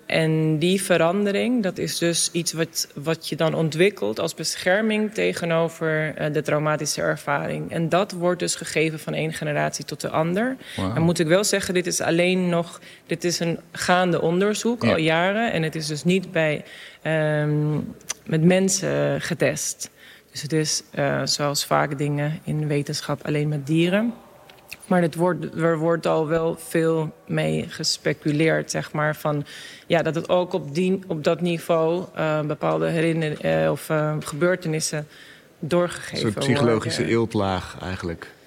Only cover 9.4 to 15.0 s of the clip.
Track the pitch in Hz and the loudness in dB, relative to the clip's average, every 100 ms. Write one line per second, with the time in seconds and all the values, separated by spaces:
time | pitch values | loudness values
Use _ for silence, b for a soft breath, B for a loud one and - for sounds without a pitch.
9.4 | 151 147 151 - 143 151 - - 165 180 | -4 -2 -2 -4 -8 -8 -4 0 0 0
10.4 | 240 262 B B 95 120 165 170 156 180 | -2 -4 B B -2 2 2 4 4 2
11.4 | 208 196 190 180 175 165 - 165 175 185 | 2 0 0 -2 0 -2 0 2 4 2
12.4 | 180 170 170 - B B - 160 175 170 | 2 0 -2 -8 B B -8 -4 -2 0
13.4 | 170 165 - - - 180 180 165 165 175 | -2 -4 -6 -4 2 4 4 2 2 2
14.4 | 202 208 220 240 233 185 | 2 0 -2 0 2 4